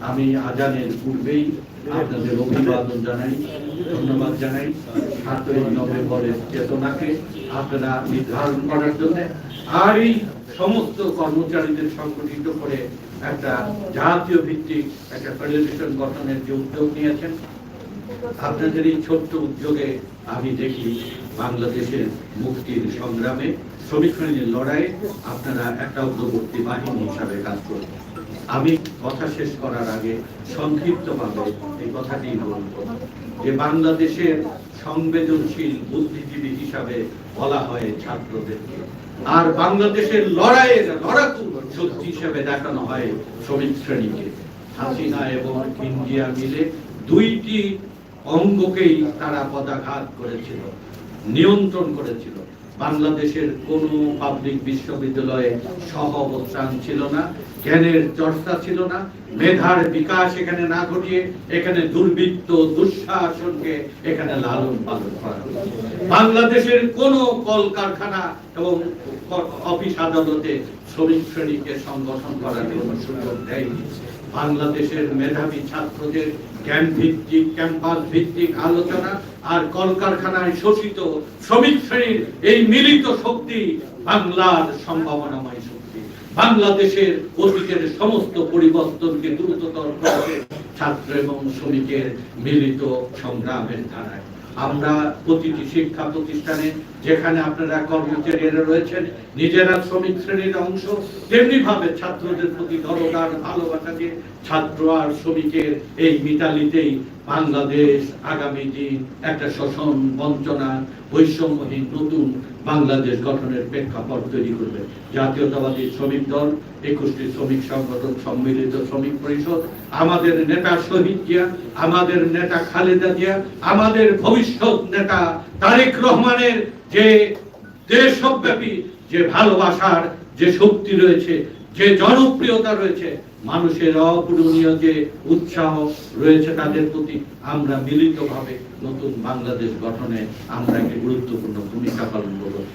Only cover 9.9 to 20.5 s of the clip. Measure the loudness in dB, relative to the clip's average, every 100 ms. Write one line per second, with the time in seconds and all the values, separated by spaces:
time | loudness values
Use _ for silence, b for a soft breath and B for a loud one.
9.9 | 6 4 2 -2 -10 -16 -4 0 2 0
10.9 | -2 -4 0 0 0 0 -2 -2 -2 -2
11.9 | -4 -8 -6 -8 -6 -6 -6 -6 -6 -6
12.9 | -12 -16 -12 -8 -6 -4 -4 -4 -6 -6
13.9 | -2 2 2 2 0 0 -6 -4 -4 -4
14.9 | -8 -14 -12 -10 -8 -4 0 0 -2 -6
15.9 | -4 -6 -6 -6 -6 -4 -6 -6 -2 -2
16.9 | 0 -2 -2 -6 -10 -12 -16 -18 -16 -16
17.9 | -14 -14 -10 -10 -8 -6 -2 0 2 2
18.9 | 0 0 -2 0 -4 -4 -6 -4 -2 -2
19.9 | -6 -10 -16 -12 -8 -4